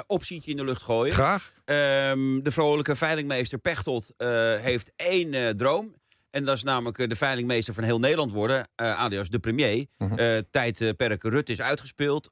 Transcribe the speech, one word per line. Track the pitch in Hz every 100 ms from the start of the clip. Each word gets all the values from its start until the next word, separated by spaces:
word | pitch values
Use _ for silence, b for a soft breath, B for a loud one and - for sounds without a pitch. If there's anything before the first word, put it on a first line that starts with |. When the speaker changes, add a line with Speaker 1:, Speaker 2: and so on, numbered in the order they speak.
| -
Speaker 1:
optietje | 185 - 170 151
in | 143
de | 135
lucht | 127
gooien? | - 113 131
Speaker 2:
Graag. | 110 139 196 - _ -
Speaker 1:
Ehm, | 147 143 135 135 135 135 135
de | 139
vrolijke | 160 151 151 147 135
veilingmeester | 156 160 143 131 120 123
Pechtold, | 180 127 - 123 - _
eh, | 123 117 113 107
heeft | 123 123 - -
één, | 175 185 165
eh, | 135 117
droom. | 104 127 165 214 - _ _ _
En | 139
dat | 139 131
is |
namelijk, | 131 131 120 110
eh, | 123
de | 113
veilingmeester | 139 127 120 120 -
van | 98
heel | 113 117
Nederland | 131 165 139
worden, | 104 107 131 - -
eh, | 117 95
alias | 120 98 92
de | 110
premier. | 117 120 127 113 139 _
Speaker 2:
Mhm. | 98 113
Speaker 1:
Eh, | 117 110 92
tijdperk | 143 120 104 113 104 117 101
Rutte | 110 131 147
is | 104
uitgespeeld. | 123 147 139 - 143 147 -